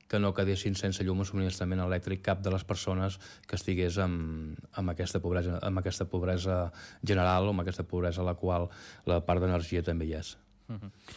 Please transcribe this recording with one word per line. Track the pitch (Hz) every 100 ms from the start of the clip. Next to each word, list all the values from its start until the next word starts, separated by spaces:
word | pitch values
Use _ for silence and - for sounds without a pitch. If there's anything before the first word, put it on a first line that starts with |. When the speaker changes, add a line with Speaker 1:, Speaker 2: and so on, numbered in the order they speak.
| -
Speaker 1:
que | 104
no | 101
quedessin | 92 95 92 104 95
sense | 98 92
llum | 95 92
o | 95
subministrament | 98 92 - 90 92
elèctric | 90 90 92 92
cap | - 95
de | 98
les | 92
persones | - 98 98 92 98 95 - - -
que | 92
estigués | - 90 90 95
amb, | 90 87 80 80 78 76 -
amb | - 92
aquesta | 85 90 92
pobresa, | 87 90 87 87
amb | 98 95
aquesta | 92 - 90
pobresa | 92 90 92 92 90 85 - - -
general | - 95 90 92 101
o |
amb | 92
aquesta | 87 87
pobresa | 82 90 87 85
a | 90
la | 85
qual | 90 87 87 - - - -
la | 85 82
part | 90
d'energia | 92 87 82 87
també | 82 82 80
hi | 80
és. | - - - - -
Speaker 2:
Mhm. | 107 101 - -